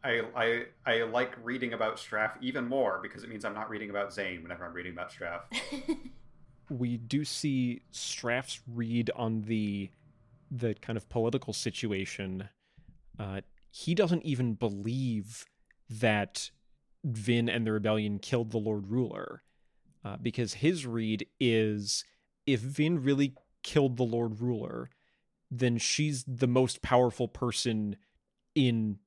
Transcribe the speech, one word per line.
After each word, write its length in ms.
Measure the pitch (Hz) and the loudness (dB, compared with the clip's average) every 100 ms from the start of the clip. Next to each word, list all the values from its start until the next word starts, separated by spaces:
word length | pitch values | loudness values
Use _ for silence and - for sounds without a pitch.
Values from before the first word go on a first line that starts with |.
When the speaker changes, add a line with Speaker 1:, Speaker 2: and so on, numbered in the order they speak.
Speaker 1:
I, 180 | 135 117 110 123 | 2 0 0 0
I, 280 | 113 117 120 - | 2 2 -2 -8
I 180 | - 117 | 0 2
like 300 | 117 117 123 - | 2 0 0 -4
reading 300 | 117 123 123 | -6 -4 -4
about 240 | 113 110 113 | 0 0 -2
Straff 360 | - 107 107 - | -4 -2 -2 -2
even 240 | 127 135 120 | -4 -4 -2
more 320 | 131 117 95 | 2 2 0
because 220 | - - | -6 -12
it 60 | 110 | -12
means 120 | 110 | -6
I'm 100 | 107 | -6
not 160 | 104 110 | -6 -6
reading 180 | 107 107 | -6 -4
about 240 | 101 101 | -4 -4
Zane 300 | 101 95 90 | -4 -6 -6
whenever 240 | 82 87 87 | -10 -10 -8
I'm 80 | |
reading 180 | 85 90 | -8 -10
about 180 | 85 90 | -8 -10
Straff. 300 | - 87 87 - | -8 -8 -8 -8
Speaker 2:
<laughs> 480 | 233 - 285 269 320 - - - - - - - | -8 -6 -8 -6 -6 -6 -16 -20 -20 -20 -20 -10
Speaker 3:
we 260 | 131 123 120 | -4 -2 -2
do 280 | 117 135 | -2 -2
see 580 | 147 - 151 135 123 120 _ | -2 -4 -2 2 0 -2 _
Straff's 680 | - - - 123 120 135 - - | -10 -8 -4 0 -2 -2 -12 -10
read 440 | 117 113 117 117 - | -4 0 2 0 0
on 260 | 117 110 | 0 -2
the, 480 | 107 113 104 101 98 _ - _ _ - _ | 0 0 0 -2 -6 _ -20 _ _ -20 _
the 240 | 127 117 | -2 -2
kind 220 | 107 - 113 | -2 -4 -6
of 120 | - | -2
political 440 | 120 113 127 - | 0 2 0 -4
situation. 960 | 107 - - 113 98 95 - 95 92 95 _ _ - - - - - | -4 -4 -4 -2 -2 -4 -6 -6 -6 -8 _ _ -20 -20 -20 -20 -10
Uh, 220 | 101 95 - - - | -6 -6 -10 -20 -20
he 240 | - - | -10 -2
doesn't 300 | 170 190 170 | 2 4 4
even 300 | 160 131 123 | 2 2 2
believe 920 | 110 117 101 104 127 131 110 101 117 - _ _ _ _ | 2 0 0 -2 -2 0 -2 -4 -12 -16 _ _ _ _
that 600 | 110 113 104 101 - - _ _ _ _ _ | 0 4 4 2 -4 -10 _ _ _ _ _
Vin 440 | 147 113 104 120 120 | -4 -2 2 4 4
and 180 | 117 110 | 2 2
the 60 | |
rebellion 460 | 110 107 107 107 104 | 2 2 2 2 -2
killed 320 | - 127 113 | 0 0 0
the 80 | 110 | -2
Lord 280 | 107 107 98 | 0 -2 0
Ruler, 540 | 117 123 101 - - _ _ _ _ _ _ | 0 0 -2 -8 -10 _ _ _ _ _ _
uh, 120 | - 101 | -8 -4
because 340 | 123 113 117 | -4 -2 -4
his 320 | - 147 180 131 | 0 0 0 -2
read 400 | 117 110 107 - _ | -2 0 -2 -4 _
is, 680 | 127 113 107 104 104 - - _ _ _ - | 4 6 4 2 -2 -4 -4 _ _ _ 0
if 140 | 127 | 0
Vin 420 | 120 143 151 170 | 0 0 2 4
really 320 | 131 139 143 135 _ _ | 4 4 2 0 _ _
killed 340 | - - 135 120 | 0 4 4 4
the 60 | |
Lord 360 | 123 117 117 107 | 2 2 0 0
Ruler, 500 | 123 113 - 117 123 _ _ _ _ _ _ | -2 -2 -2 -6 -8 _ _ _ _ _ _
then 280 | 123 123 117 | 0 2 2
she's 460 | - - 151 139 127 | 2 2 2 0 -4
the 200 | 127 127 | 0 4
most 360 | 123 127 - | 6 4 2
powerful 460 | - 127 123 - 120 | 4 6 6 4 -2
person 680 | - 123 113 127 110 107 98 _ _ _ _ _ | 0 -2 0 0 2 0 -4 _ _ _ _ _
in 440 | - 127 117 110 98 | 4 4 4 2 -2